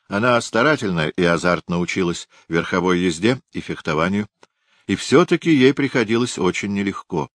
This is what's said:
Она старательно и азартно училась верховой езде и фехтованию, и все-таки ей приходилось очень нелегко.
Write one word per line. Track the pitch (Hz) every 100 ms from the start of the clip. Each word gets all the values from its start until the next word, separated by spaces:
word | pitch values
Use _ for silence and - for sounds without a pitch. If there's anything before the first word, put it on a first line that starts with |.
| -
Она | 101 123 120
старательно | - 113 143 143 101 82 78
и | -
азартно | 85 82 87 82 - 87
училась | 87 98 87 85 - _ -
верховой | 82 - 92 90 90
езде | 90 78 110 131 -
и | 90
фехтованию, | - 80 - 78 85 101 107 _ - _ _ _ -
и | 95
все-таки | - 139 175 170 165
ей | 143 131
приходилось | 139 139 131 107 113 123 -
очень | 90 - 98
нелегко. | 101 98 - - 85 69